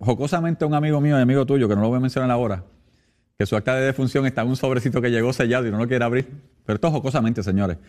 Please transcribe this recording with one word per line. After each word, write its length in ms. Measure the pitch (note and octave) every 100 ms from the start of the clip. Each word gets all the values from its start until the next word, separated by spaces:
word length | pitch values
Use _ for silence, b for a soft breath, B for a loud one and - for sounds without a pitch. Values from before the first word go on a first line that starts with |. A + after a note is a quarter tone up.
jocosamente 640 | G#2 A#2+ C#3+ F3 E3 D#3+ D3+
a 20 |
un 60 |
amigo 260 | D3+ D3+ D3
mío 180 | D3 C#3+
y 40 |
amigo 240 | B2 C3+ C3
tuyo, 240 | C#3 A2
que 60 | G#2
no 60 |
lo 40 | A2
voy 80 | B2+
a 40 |
mencionar 280 | B2+ C3+ B2+
ahora, 360 | A#2+ A#2 F#2 - _ _ _ _ _ _ -
que 80 | G2+
su 100 | G#2+
acta 200 | A#2+ C3
de 100 | C3+
defunción 400 | C3 B2+ C#3 C3+
está 160 | A#2+
en 60 | A#2
un 60 | B2+
sobrecito 460 | C3+ B2+ B2 B2
que 100 | A#2+
llegó 220 | A#2+ A#2
sellado 340 | B2 A#2+ B2 A#2+
y 40 |
no 60 | G#2
lo 100 | A#2+
quiere 180 | B2+ A#2+
abrir. 220 | B2 C3 C#3+ - _ -
Pero 100 | G#2+
esto 160 | E3
jocosamente, 520 | D3+ C3 C3 A2+ A#2
señores. 340 | G2 F#2+ G2 E2